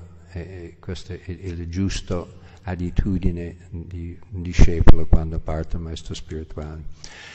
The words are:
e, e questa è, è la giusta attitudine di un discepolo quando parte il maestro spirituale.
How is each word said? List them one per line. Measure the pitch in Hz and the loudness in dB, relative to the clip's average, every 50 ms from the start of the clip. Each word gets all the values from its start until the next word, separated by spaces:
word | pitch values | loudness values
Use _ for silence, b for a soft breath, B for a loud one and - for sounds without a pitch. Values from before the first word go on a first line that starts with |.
| - - - - - - | -20 -20 -20 -20 -20 -18
e, | - 90 | -16 -16
e | 80 87 95 90 85 82 - | -14 -14 -16 -18 -18 -18 -20
questa | - - - 90 - - - 90 | -18 -16 -14 -14 -14 -14 -16 -16
è, | 82 - | -16 -14
è | - 87 82 95 90 85 | -14 -14 -12 -12 -12 -12
la | 85 87 85 | -10 -12 -8
giusta | 82 95 98 90 - - - - 95 85 90 - - B B B B B - | -6 -4 -4 -4 -4 -6 -6 -6 -8 -8 -8 -10 -16 B B B B B -12
attitudine | - 180 85 90 85 - - - 104 95 90 87 90 85 85 87 - 95 87 - - | -10 -8 -6 -6 -6 -4 -4 -4 -2 -2 -2 -2 -4 -4 -6 -8 -12 -14 -16 -18 -16
di | - 82 82 - 87 85 82 85 82 - - - - | -14 -14 -14 -14 -14 -12 -12 -14 -14 -16 -18 -14 -12
un | 87 | -10
discepolo | 85 90 90 - - 92 85 85 85 - 85 80 78 | -10 -2 6 6 6 6 6 8 10 12 12 12 10
quando | - - 82 80 80 82 80 | 8 6 4 4 0 -6 -6
parte | - 80 78 80 80 - - | -6 -6 -6 -6 -6 -6 -8
il | 85 82 | -8 -8
maestro | 80 78 - - - 82 | -10 -12 -12 -12 -12 -14
spirituale. | - - - 78 78 80 - - 85 78 76 78 80 73 - B B B B B B B B B | -14 -12 -12 -14 -14 -14 -12 -12 -12 -12 -12 -12 -12 -12 -14 B B B B B B B B B